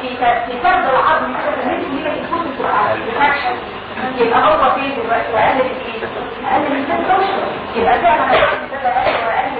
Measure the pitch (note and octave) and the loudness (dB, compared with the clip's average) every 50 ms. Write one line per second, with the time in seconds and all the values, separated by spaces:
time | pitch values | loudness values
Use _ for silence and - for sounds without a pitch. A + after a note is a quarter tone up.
0 | C4 B3 B3+ B3 B3 A#3+ - - - B3+ B3 - - F4+ F#4 - - B3+ B3+ - | -6 -8 -4 0 2 2 2 2 0 -4 -6 -2 2 2 2 4 2 2 2 2
1 | - D#4 D#4 - C4 B3+ - - - D4 C#4 C4 B3 B3+ E4+ - - C#4 C4+ - | 4 4 2 2 0 -2 -4 -4 -2 -2 -2 -2 -2 -2 -2 -2 -4 -4 -4 -4
2 | - D4 - - - - - E4 D#4+ C4+ B3+ - B3 - - - - - G#3+ A3 | -2 -4 -4 -4 -4 -4 -4 -4 -2 -4 -4 -4 -2 0 0 2 2 2 0 -2
3 | G#3+ A3 A#3 - C#4 C#4+ C#4 C#4 - B3 A#3+ A#3+ - - - - - - - - | -2 -4 -2 2 2 2 2 0 -2 -4 -4 -4 -8 -10 -12 -12 -12 -10 -8 -6
4 | B3 B3+ B3+ A#3+ A#3 A3+ - C4 - D4+ D4+ C#4 C4+ C4 C4+ C4+ C#4 C#4 C4+ A#3 | -6 -4 0 2 2 2 4 4 4 4 4 4 4 2 2 0 -2 -4 -4 -4
5 | A3+ A3+ A#3 A3+ - - A3+ A3 A3+ C4 - C4 B3+ - - - - - A3+ A3 | -2 0 0 0 0 0 0 2 2 2 2 2 0 0 -2 -6 -6 -8 -8 -6
6 | - - - - - - - - - - C4 C#4+ D4 C#4+ C#4 C4+ C4+ - E4+ E4+ | -8 -8 -8 -8 -8 -8 -8 -6 -4 0 0 0 2 0 0 -2 -2 -2 -2 -2
7 | E4+ - F#4 F#4+ G4 G4 - - - - - - - - - A#3 A3+ B3 A#3+ B3 | 2 2 2 2 2 2 0 -2 -2 -4 -4 -6 -8 -4 -2 0 4 4 4 4
8 | - E4+ D#4 C#4+ C4 - - - - - - - - - C4 C#5 C4+ B3 B3 B3+ | 4 4 4 4 2 2 4 4 4 2 2 -2 -4 -8 -8 -2 -2 0 0 2
9 | B3 - - - A#3 A3+ A3 - B3+ C4+ - A#3 | 2 2 0 0 0 -2 0 0 -2 -2 -4 -4